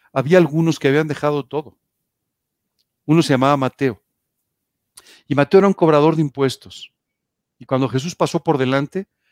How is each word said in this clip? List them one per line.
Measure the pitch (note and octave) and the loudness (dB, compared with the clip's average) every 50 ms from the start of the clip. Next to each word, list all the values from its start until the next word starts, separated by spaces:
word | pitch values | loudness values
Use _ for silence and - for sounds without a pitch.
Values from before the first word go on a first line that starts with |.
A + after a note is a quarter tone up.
| _ _ - | _ _ -6
había | C#3 B2 C3+ F3+ F3+ | -6 0 2 4 4
algunos | F3 D3 C#3+ D#3+ E3 E3 D3+ - | 4 4 0 0 0 0 -2 -2
que | - C#3 | -2 0
habían | C3+ D3+ D#3+ D#3 | 0 0 -2 -2
dejado | C3+ - - D3 D3 D3 C3+ | -6 -6 -4 -4 -4 -4 -6
todo. | - - D3 D#3 A2+ - _ _ _ _ _ _ _ _ _ _ _ _ _ _ _ _ _ _ _ _ _ _ _ _ _ _ | -8 -10 -12 -12 -12 -18 _ _ _ _ _ _ _ _ _ _ _ _ _ _ _ _ _ _ _ _ _ _ _ _ _ _
Uno | - D3+ E3+ D#3 | 0 2 2 2
se | - C#3+ | 2 2
llamaba | B2+ C3 C#3 D3 | 2 2 2 2
Mateo. | C#3 C3 B2+ - _ C#3 C3 A2 - _ _ _ _ _ _ _ _ _ _ _ _ _ _ _ _ _ _ _ - _ _ - _ _ | 0 0 -4 -4 _ -4 -4 -4 -6 _ _ _ _ _ _ _ _ _ _ _ _ _ _ _ _ _ _ _ -20 _ _ -20 _ _
Y | - C#3 | -4 0
Mateo | C3+ C#3+ - - F#3+ | 0 0 2 2 2
era | F#3+ G3+ | 2 2
un | F#3+ | 2
cobrador | - F3 D#3+ D#3 D3 D3 D#3+ D#3+ | 2 2 2 4 4 2 2 2
de | D#3 D#3+ | 0 -2
impuestos. | C#3+ - C#3 C#3 C3 A#2+ - - G2 - - - - _ _ _ _ _ _ _ _ _ _ _ _ _ _ | -4 -2 -2 -4 -4 -4 -6 -12 -20 -20 -20 -20 -20 _ _ _ _ _ _ _ _ _ _ _ _ _ _
Y | A#2+ | -8
cuando | - C3+ C3 C3+ B2 | -4 -2 -2 -2 -2
Jesús | A2+ C3 C3 F3+ E3 | -2 -4 -6 -6 -6
pasó | - F3 D#3 - E3+ - | -4 -4 -4 -4 -4 -2
por | - D3+ C3 | -2 -2 0
delante, | C3 B2+ C3 C#3 C#3+ C#3+ - F#3+ G3 - _ _ _ _ | 0 0 -2 -2 -4 -4 -8 -10 -12 -12 _ _ _ _